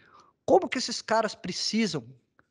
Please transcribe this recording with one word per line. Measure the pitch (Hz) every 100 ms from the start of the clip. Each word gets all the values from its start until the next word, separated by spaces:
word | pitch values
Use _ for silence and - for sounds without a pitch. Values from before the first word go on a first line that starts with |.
| - - - _
Como | - 359 349
que | 269
esses | - 233
caras | - 220 214
precisam | - 143 151 - 214 220 156 117 131 _ _ _